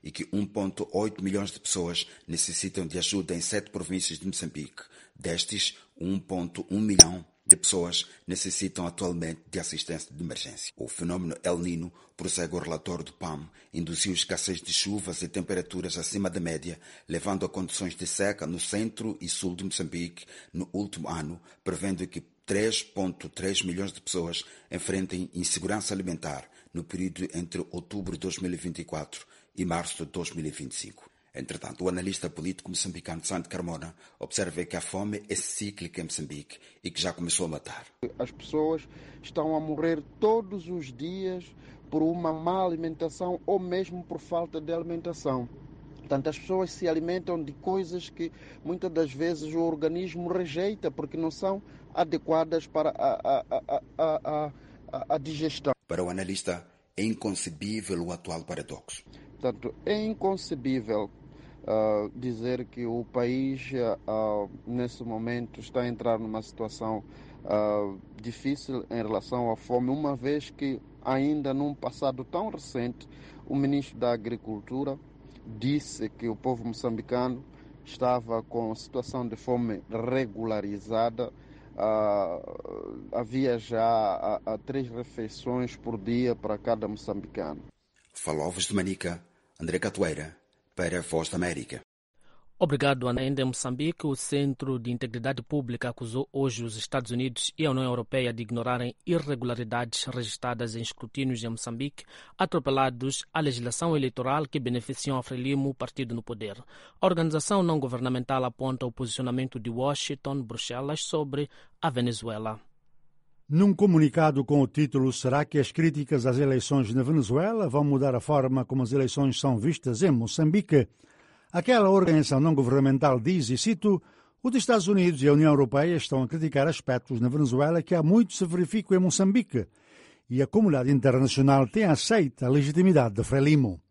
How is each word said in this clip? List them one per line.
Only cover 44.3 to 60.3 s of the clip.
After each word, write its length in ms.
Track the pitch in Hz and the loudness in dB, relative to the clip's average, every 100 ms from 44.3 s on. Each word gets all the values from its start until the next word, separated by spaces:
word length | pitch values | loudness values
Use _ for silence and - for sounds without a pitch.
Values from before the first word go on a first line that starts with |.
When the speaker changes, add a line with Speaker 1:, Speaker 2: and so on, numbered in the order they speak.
| 170 170 165 | -4 -2 -6
Speaker 2:
de 100 | 151 | -4
alimentação. 800 | 170 165 170 170 160 147 131 123 - - - - - | -4 -4 -6 -6 -4 -2 -2 -4 -12 -20 -20 -20 -20
Portanto, 320 | - 139 156 | -2 -2 0
as 80 | 151 | -6
pessoas 340 | - 185 180 | -2 -2 -2
se 160 | - 175 | -2 0
alimentam 560 | 160 165 185 180 170 | 0 0 -4 -2 -4
de 80 | 143 | -6
coisas 580 | 139 - 190 175 175 - | -6 -2 -2 -2 -6 -10
que 200 | - 165 - - - | -8 -8 -8 -20 -14
muitas 280 | 143 180 185 | -8 -4 -2
das 200 | 160 156 | 0 0
vezes 440 | 131 165 160 151 165 | 0 -2 -2 -4 0
o 40 | |
organismo 720 | 165 160 156 170 185 160 175 | 0 2 0 -2 -4 -6 -2
rejeita 600 | 185 175 147 196 208 165 | -2 -2 -2 -2 -2 -4
porque 260 | 135 147 160 | -4 -8 -2
não 140 | 160 | -4
são 320 | - 190 196 - - - - | -2 -2 -2 -6 -20 -8 -2
adequadas 720 | 170 156 - 160 160 165 - | 0 0 2 2 2 0 -2
para 220 | 160 151 | 0 0
a, 220 | - 135 120 | 2 0 2
a, 220 | - 135 - | 2 0 0
a, 140 | - - 143 | -4 -2 -4
a, 60 | - - | -4 -2
a, 540 | 160 156 - 151 151 139 - - - | -2 0 -2 -4 -4 -8 -20 -20 -12
a, 140 | 131 - 156 | -10 -4 -4
a 20 | |
digestão. 560 | 139 151 156 - 139 127 _ | -4 -4 -4 -2 -2 -2 _
Speaker 1:
Para 160 | 82 | -4
o 60 | 90 | -2
analista, 540 | 92 92 98 - 87 - _ _ - | -2 -4 -4 -4 -6 -8 _ _ -4
é 80 | |
inconcebível 1000 | 107 107 110 95 - 78 101 110 98 90 85 | -2 -2 -4 -4 -6 -8 -6 -6 -4 -4 -4
o 60 | |
atual 320 | 85 - 82 | -8 -8 -8
paradoxo. 600 | 80 78 - - - - - - - | -8 -10 -8 -12 -14 -18 -18 -20 -20
Speaker 2:
Portanto, 420 | - 127 110 120 - - | -6 -4 -4 -10 -8 -2
é 140 | 208 214 | -2 -2
inconcebível, 1040 | 214 190 | -2 -2